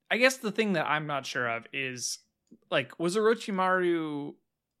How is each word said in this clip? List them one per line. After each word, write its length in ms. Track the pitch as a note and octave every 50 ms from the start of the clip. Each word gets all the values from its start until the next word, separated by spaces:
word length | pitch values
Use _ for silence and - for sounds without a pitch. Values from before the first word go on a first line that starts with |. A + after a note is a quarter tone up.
| _ -
I 60 | F#3+
guess 220 | A3 B3+ C4 C4 -
the 120 | A#3+ G#3 G3
thing 200 | A#3 A3 G#3 F#3
that 120 | D#3 C#3
I'm 200 | - D3+ D#3 D3+
not 200 | D3+ D3 C3+ C3
sure 200 | - - C3 B2 A#2
of 180 | A2+ A#2 A2 - -
is, 460 | C#3 C3+ B2+ B2+ A#2+ A2+ - - - _ _ _ _ _ _ - - _ _
like, 280 | F3+ D3 C3+ C3+ - -
was 180 | E3+ F3 F3+
Orochimaru 1160 | A3 G#3+ A3 A#3 A3 - A3+ G3 F#3+ F#3 F#3 F#3 F#3 F3+ F3 E3+ E3 D#3+ D#3 D3 C#3+ C#3+ - - - _ _ _ _ _ _ _ _